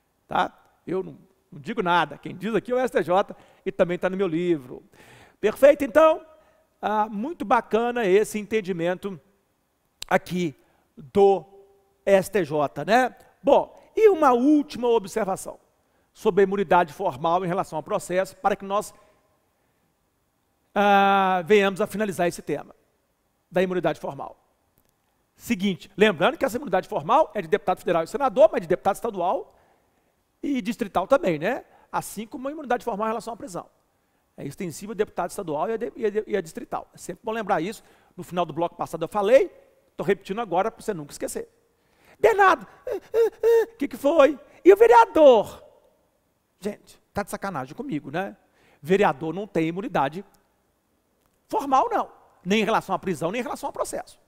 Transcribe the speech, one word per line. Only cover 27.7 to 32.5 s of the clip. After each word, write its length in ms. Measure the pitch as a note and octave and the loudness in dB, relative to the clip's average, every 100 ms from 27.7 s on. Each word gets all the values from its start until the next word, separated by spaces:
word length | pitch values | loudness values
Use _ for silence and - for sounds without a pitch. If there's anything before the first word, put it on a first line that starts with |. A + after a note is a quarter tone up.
| F#3 | -4
federal 260 | - E3+ | -2 -2
e 20 | E3 | -2
senador, 440 | A3 C4+ G3 D#4+ | -4 -2 4 4
mas 80 | C4+ | 2
de 60 | E3 | -2
deputado 280 | F3 F#3+ G3 | -2 -2 -4
estadual 600 | A#3+ G3 E3+ C4+ G#4+ _ _ _ _ _ _ _ _ _ | -6 -4 -4 -4 -6 _ _ _ _ _ _ _ _ _
e 180 | - C4+ | -6 -4
distrital 460 | G3+ A#3 G3+ F3+ F#3 | -6 -6 -4 -4 0
também, 320 | C#4 E4+ D#3 | 0 2 -2
né? 260 | E3+ C4 - _ _ | -2 -4 -10 _ _
Assim 360 | F3 - - A3 | -8 -8 -12 -12
como 220 | C#4 | -12
a 40 | C4 | -12